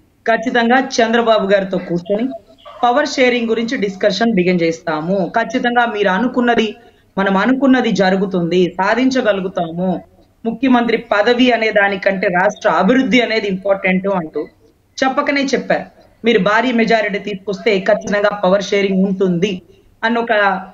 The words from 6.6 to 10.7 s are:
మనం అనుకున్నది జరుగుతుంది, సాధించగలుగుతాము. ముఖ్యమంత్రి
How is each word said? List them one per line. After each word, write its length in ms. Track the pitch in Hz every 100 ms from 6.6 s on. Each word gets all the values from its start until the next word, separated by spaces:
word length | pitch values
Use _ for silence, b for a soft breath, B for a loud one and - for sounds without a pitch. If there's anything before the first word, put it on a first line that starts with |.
| 220 - b b _ -
మనం 180 | 196 190
అనుకున్నది 540 | 214 262 269 254 233
జరుగుతుంది, 840 | 185 185 190 196 185 165 180 175 170
సాధించగలుగుతాము. 1200 | 196 233 262 254 208 196 185 185 165 170 185 170 - _ _ _
ముఖ్యమంత్రి 520 | 226 226 262